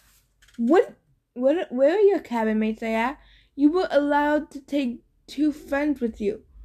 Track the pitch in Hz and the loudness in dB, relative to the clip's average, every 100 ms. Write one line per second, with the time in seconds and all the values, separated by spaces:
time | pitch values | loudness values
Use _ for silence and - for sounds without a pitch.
0 | _ _ _ _ _ - 233 349 - - | _ _ _ _ _ -6 2 2 2 -4
1 | _ _ _ - 254 330 330 247 269 370 | _ _ _ -2 0 0 -2 2 2 4
2 | 403 359 - 240 220 214 214 220 226 226 | 2 2 -4 -4 -2 0 -2 -4 -6 -4
3 | 233 294 _ _ _ - 294 359 381 285 | -4 -6 _ _ _ 0 2 2 2 0
4 | 294 285 294 302 311 277 - 285 262 233 | 2 0 2 0 -4 -16 -6 -4 -4 -6
5 | _ _ - - 302 277 - 277 294 285 | _ _ -18 -2 -2 -2 -6 -4 -2 -2
6 | 233 226 202 - _ - | -4 -4 -6 -6 _ -20